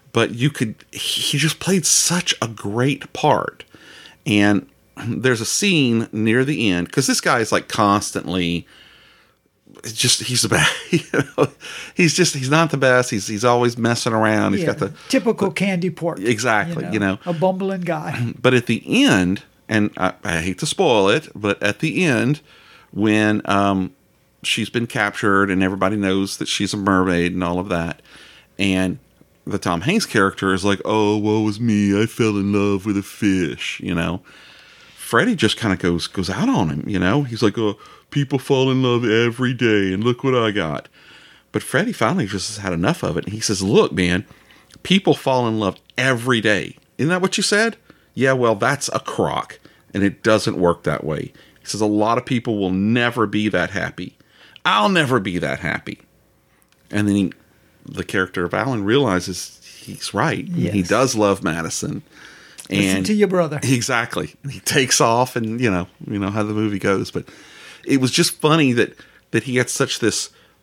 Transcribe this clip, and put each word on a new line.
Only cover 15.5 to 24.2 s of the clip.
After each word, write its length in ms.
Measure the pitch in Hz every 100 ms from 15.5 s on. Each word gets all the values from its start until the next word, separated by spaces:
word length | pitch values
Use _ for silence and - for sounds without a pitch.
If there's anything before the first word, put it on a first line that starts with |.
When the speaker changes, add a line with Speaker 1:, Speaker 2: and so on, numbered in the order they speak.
Speaker 2:
Candy 360 | - 196 185 180
Pork, 280 | - 165 120
Speaker 1:
Exactly, 640 | 107 107 120 107 85 - 82
Speaker 2:
you 20 |
know, 40 |
Speaker 1:
you 60 | 104
know. 200 | 98 95 180
Speaker 2:
a 80 |
bumbling 480 | 165 185 190 196 190
guy. 520 | 175 156 165 120 117 -
Speaker 1:
<clears throat> 40 |
But 120 | 127 123
at 100 | -
the 180 | 113 - 233 277
end, 380 | 107 90 98 - _ -
and 220 | 110 104 -
I, 180 | 92 -
I 160 | 101 82
hate 160 | 87 90
to 60 | 156
spoil 420 | - 175 110 95
it, 200 | 139 - 104
but 260 | 104 98
at 160 | 101 -
the 240 | 160 131
end, 380 | 175 113 117 147 _ - - - _
when, 500 | - 110 107 107 104 -
um, 480 | 98 101 98 90 - _ _